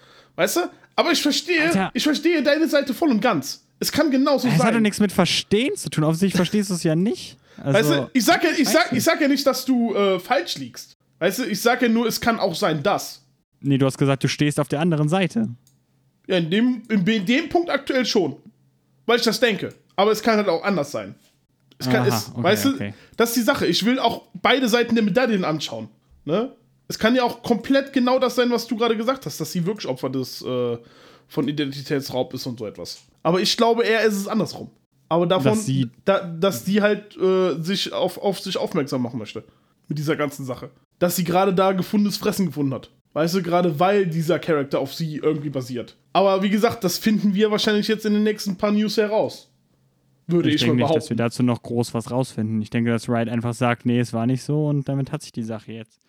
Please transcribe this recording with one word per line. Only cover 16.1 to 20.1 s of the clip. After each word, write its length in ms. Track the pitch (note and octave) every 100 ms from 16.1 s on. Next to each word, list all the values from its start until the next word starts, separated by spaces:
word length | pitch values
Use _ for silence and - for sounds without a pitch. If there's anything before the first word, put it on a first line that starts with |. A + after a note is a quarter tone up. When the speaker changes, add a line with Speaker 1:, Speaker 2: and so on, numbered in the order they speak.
| _ -
Speaker 1:
Ja, 120 | F#3
in 120 | D#3+
dem, 320 | G3+ B3 B3+ -
in, 180 | G#3+ F3
in 200 | A3+ F3+
dem 220 | C4 D#4+
Punkt 220 | F4 F4
aktuell 360 | C#4 - C4+ A#3
schon. 300 | G#3+ D#3 - - _ _ _ _ _ -
Weil 120 | A#3
ich 60 |
das 160 | A#3 G#3
denke. 340 | A#3+ G3 A#2+ - _ -
Aber 140 | G#3